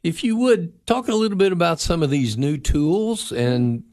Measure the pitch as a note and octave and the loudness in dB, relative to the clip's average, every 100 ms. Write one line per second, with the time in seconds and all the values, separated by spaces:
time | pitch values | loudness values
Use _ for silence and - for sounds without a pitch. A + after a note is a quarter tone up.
0 | E3+ E3 A#3+ A3+ B3+ G#3+ E3+ _ - A#3+ | -4 -2 -2 2 2 2 0 _ -2 -2
1 | B3 A3 A3 G3 G3 F3+ E3+ E3 - E3+ | 0 0 0 2 2 2 0 0 -2 0
2 | D3 C#3+ A#2+ G#2+ C#3+ D3 - D3+ D3+ F#3+ | 0 0 0 -2 -2 -2 0 0 0 0
3 | A3 G#3+ - A#2+ B2 B2 B2 A#2 - | -2 -4 -6 -2 0 2 0 -2 -8